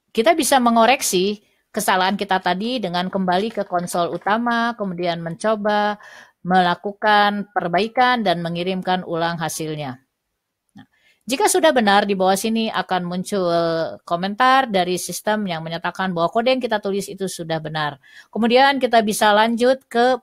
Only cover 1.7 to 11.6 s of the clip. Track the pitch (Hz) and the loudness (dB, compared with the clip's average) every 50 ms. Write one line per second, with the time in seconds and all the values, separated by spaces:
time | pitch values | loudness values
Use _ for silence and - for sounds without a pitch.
1.7 | - 214 202 - 202 185 185 190 202 190 208 196 190 190 - 180 180 180 214 233 | -8 -4 -2 0 2 2 2 0 0 -2 -2 -2 -2 0 0 -2 -2 -2 -4 -4
2.7 | 254 254 202 175 170 175 180 190 - 196 190 180 175 185 208 226 220 208 196 - | -4 -4 -4 -4 -4 -4 -4 -4 -4 -2 -2 0 0 0 -2 -2 -4 -6 -6 -4
3.7 | 180 175 175 175 - 180 170 156 147 175 - 190 208 233 240 240 233 233 233 233 | -4 -4 -4 -4 -2 -2 -2 -2 -4 -4 -2 -2 -2 -2 -2 -2 -2 -2 -2 -4
4.7 | 233 - 208 190 180 170 180 175 170 170 170 165 165 - - 214 220 208 208 214 | -4 -6 -6 -6 -6 -4 -4 -4 -4 -4 -6 -10 -8 -4 -2 -2 -2 0 0 0
5.7 | 208 208 208 208 208 - - - - - - _ _ _ - 175 180 185 180 175 | 0 0 0 -2 -4 -6 -12 -20 -20 -20 -20 _ _ _ -4 2 2 4 4 2
6.7 | 175 - - 208 202 - - 214 208 208 208 208 202 208 196 - _ 180 175 170 | 0 -2 -4 -8 -8 -2 0 2 4 4 4 2 0 -2 -6 -6 _ -4 -2 0
7.7 | 170 180 208 226 226 254 254 247 247 240 214 185 170 175 170 165 170 170 175 190 | 0 0 -2 0 0 2 2 2 2 0 0 0 0 0 -2 -4 -4 -4 -4 -4
8.7 | 190 185 180 185 180 185 - - 170 165 170 170 170 160 165 156 - - 160 156 | -4 -4 -2 -2 -2 -4 -4 -4 -4 -2 -2 -2 -2 -4 -6 -6 -6 -6 -6 -6
9.7 | 156 151 147 131 127 - _ _ _ _ _ _ _ _ _ _ _ _ _ _ | -6 -8 -8 -10 -12 -14 _ _ _ _ _ _ _ _ _ _ _ _ _ _
10.7 | _ 190 - _ _ _ _ _ _ _ _ - 262 269 427 381 - 370 | _ -20 -20 _ _ _ _ _ _ _ _ -6 -2 0 2 2 2 4